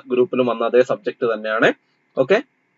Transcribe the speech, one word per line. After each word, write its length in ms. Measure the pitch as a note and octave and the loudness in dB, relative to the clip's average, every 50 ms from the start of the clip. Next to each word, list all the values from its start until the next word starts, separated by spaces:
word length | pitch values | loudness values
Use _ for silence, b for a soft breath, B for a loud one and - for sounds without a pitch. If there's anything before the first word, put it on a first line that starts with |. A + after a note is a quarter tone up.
| - C3 | 0 0
ഗ്രൂപ്പിലും 360 | B2+ B2 B2 B2 - B2 B2+ A#2+ | 0 0 0 0 0 -2 0 0
വന്ന 180 | A2+ A2+ A#2 A2+ | 0 -2 -2 0
അതേ 100 | A2 B2 B2 - | 2 2 2 2
സബ്ജക്ട് 360 | A#2 G#2 - B2 A#2 - C3+ A#2 A2 | 0 -6 -6 -8 -6 -4 -4 -4 -4
തന്നെയാണ്. 360 | G#2+ G#2+ G#2+ A2 A2 C3+ G3+ D4 _ _ _ _ _ _ _ - - | -4 -4 -4 -2 0 2 0 0 _ _ _ _ _ _ _ -4 -2
ഓക്കെ, 200 | C3+ C3+ F#3+ A3+ D4 _ _ _ _ _ _ | 0 2 2 0 0 _ _ _ _ _ _